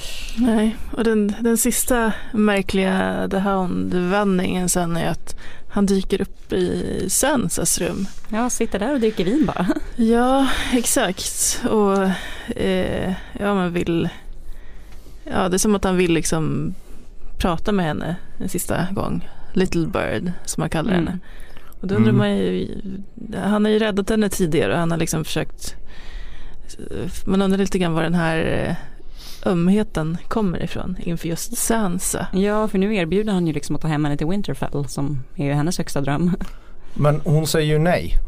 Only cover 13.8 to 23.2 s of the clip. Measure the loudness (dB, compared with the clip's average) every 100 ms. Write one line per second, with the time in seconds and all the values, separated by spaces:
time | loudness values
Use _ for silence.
13.8 | 0 0 -2 -6 -10 -8 -8 -8 -10 -12
14.8 | -12 -14 -12 -14 -6 -2 0 2 2 2
15.8 | 2 2 2 2 2 0 0 -2 -4 -6
16.8 | -8 -10 -10 -6 -4 0 0 0 0 2
17.8 | 0 -2 -4 -6 -4 -4 -2 -2 -2 -2
18.8 | 0 -2 -2 -2 -2 -4 0 2 2 2
19.8 | 0 0 0 -2 -2 -4 -4 -2 -2 0
20.8 | 0 0 0 -4 -8 -8 -8 -8 -8 -6
21.8 | -2 2 4 6 4 2 0 -2 -4 -6
22.8 | -6 -8 -10 -10